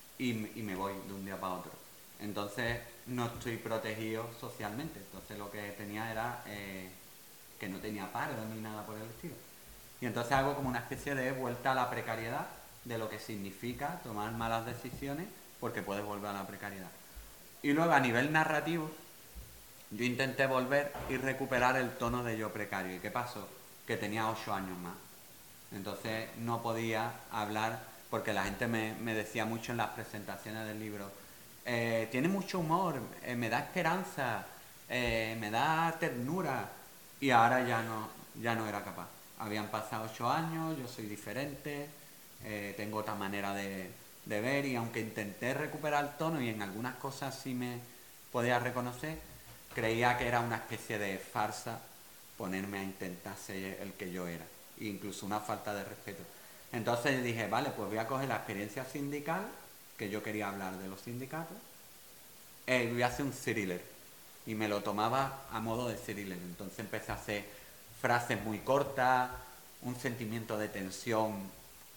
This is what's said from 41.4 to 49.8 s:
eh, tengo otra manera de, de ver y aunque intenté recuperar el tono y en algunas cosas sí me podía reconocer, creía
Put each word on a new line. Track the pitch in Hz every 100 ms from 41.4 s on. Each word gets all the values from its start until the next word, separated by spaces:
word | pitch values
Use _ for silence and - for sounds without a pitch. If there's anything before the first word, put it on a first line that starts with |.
| 143 139 151 143 143 - - - - -
eh, | 107 104 101 98
tengo | 104 107
otra | 107
manera | 104 98 101 98
de, | 101 98 95 92 - - -
de | - 104
ver | 120 139
y | 139 120
aunque | 117 117
intenté | 110 113 101 92 120
recuperar | 135 151 151 151 147
el | 143
tono | - 160 160
y | 120
en | 107
algunas | 98 101 127 131
cosas | 139 135 139 -
sí | 135
me | 123 123 120 120 - - - -
podía | 127 120 120
reconocer, | 123 123 123 120 156 160 - - - - -
creía | -